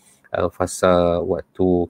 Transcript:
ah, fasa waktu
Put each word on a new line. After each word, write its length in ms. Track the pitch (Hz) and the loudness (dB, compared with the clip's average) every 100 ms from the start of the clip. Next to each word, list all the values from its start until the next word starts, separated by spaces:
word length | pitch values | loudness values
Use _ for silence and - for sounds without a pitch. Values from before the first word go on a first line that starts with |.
| _ _ _ | _ _ _
ah, 160 | - 87 | -4 -4
fasa 720 | - 90 - 92 90 87 87 | -4 -6 0 2 4 2 0
waktu 480 | 87 85 - - 92 90 85 | -2 -6 -6 -2 0 0 -2